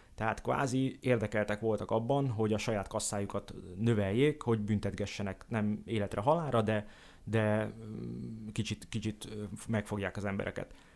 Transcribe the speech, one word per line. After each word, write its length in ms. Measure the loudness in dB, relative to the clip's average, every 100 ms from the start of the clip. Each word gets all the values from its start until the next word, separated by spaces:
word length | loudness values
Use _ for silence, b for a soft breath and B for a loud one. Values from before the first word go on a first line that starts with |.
| b
Tehát 260 | -2 -2 0
kvázi 560 | 0 0 2 2 0 0
érdekeltek 600 | 2 2 2 0 0 0
voltak 300 | 2 0 2
abban, 380 | 0 2 2 2
hogy 240 | 2 2
a 60 | 2
saját 300 | 0 -2 -2
kasszájukat 640 | -4 -2 -2 -2 -4 -6 -14 -12 0
növeljék, 640 | 4 4 4 4 4 2
hogy 180 | 0 2
büntetgessenek 840 | 4 2 0 -2 -6 -4 -6 -6 -4
nem 340 | 0 0 0
életre 360 | -2 -2 0 0
halálra, 420 | 4 4 4 2
de, 240 | 4 0 -2 B B B
de, 400 | -2 2 4 2
mm, 840 | 0 -6 -10 -8 -8 -8 -8 -10 -6
kicsit, 360 | -4 -2 -4 -4
kicsit, 400 | -4 -4 -6 -8
ö, 120 | -8 -8 -8 -2
megfogják 480 | -2 0 -2 -2 -2
az 80 |
embereket. 500 | -4 -2 -4 -6 -10 b b